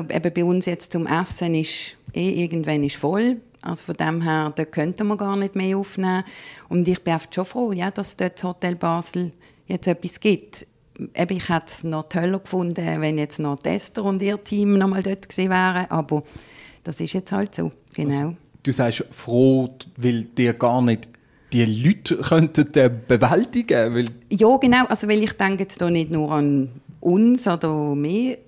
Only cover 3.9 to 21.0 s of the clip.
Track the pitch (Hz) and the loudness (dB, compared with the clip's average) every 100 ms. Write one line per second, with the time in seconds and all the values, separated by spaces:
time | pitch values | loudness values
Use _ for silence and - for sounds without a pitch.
3.9 | 165 160 165 165 156 151 147 156 - 160 | -4 -2 -2 0 0 -2 -4 -4 -2 -4
4.9 | 180 208 208 202 196 196 196 190 196 196 | -2 -4 -2 -2 -2 -2 -2 -2 -2 -4
5.9 | - 185 185 185 - - - - 175 175 | -2 0 0 -2 -12 -20 -18 -2 0 2
6.9 | 180 175 160 - 185 180 247 240 180 190 | 0 0 -2 -4 -6 -4 -2 -2 -2 -4
7.9 | 202 196 - 185 - 180 175 180 170 170 | -6 -8 -4 -4 -4 -6 -4 -4 -2 0
8.9 | 170 170 180 175 - - _ - 180 185 | -2 -2 -4 -6 -8 -20 _ -8 -2 0
9.9 | 170 175 - 214 190 - - - _ _ | -2 -4 -2 0 0 -2 -20 -20 _ _
10.9 | - - - 175 185 - 165 - - 165 | -14 -8 -4 -2 -2 -2 -2 -2 -8 -6
11.9 | 156 156 175 175 190 - 185 175 165 165 | -6 -4 -2 0 -2 -4 -4 -2 -4 -4
12.9 | 160 156 156 147 - 147 143 - 196 - | -2 0 -2 -4 -4 -4 -4 -2 -4 -6
13.9 | - 196 190 196 208 - 202 202 196 190 | -4 -2 0 -2 -4 -2 0 4 4 4
14.9 | 190 185 190 - - 185 185 185 180 185 | 0 -2 -4 -6 -2 0 2 2 0 -2
15.9 | 160 139 151 - - - - - - - | -2 0 -2 -4 -16 -20 -20 -20 -16 -12
16.9 | - 165 190 185 196 202 - 165 - _ | -8 -6 -6 -4 -4 -4 -4 -6 -8 _
17.9 | - 147 143 151 170 _ - 139 131 120 | -6 -2 -2 -2 -8 _ -8 -4 0 0
18.9 | - - - - 120 135 131 127 - - | 0 -8 -12 0 4 6 6 0 -8 -18
19.9 | - 123 117 113 - 120 113 120 127 120 | -2 0 0 -2 0 2 4 2 4 4
20.9 | 113 | 2